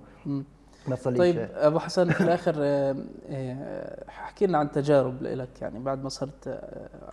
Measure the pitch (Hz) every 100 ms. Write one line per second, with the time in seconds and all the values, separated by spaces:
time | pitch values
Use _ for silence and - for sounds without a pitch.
0 | - - 147 139 139 - - - - 127
1 | 139 123 175 165 107 101 151 160 - 185
2 | 175 156 170 175 175 151 143 143 139 135
3 | - - - 139 131 131 - - - -
4 | - - - - 196 156 143 147 139 143
5 | 127 127 - 131 127 - 131 107 135 135
6 | 135 - 139 - - 131 - - - -
7 | -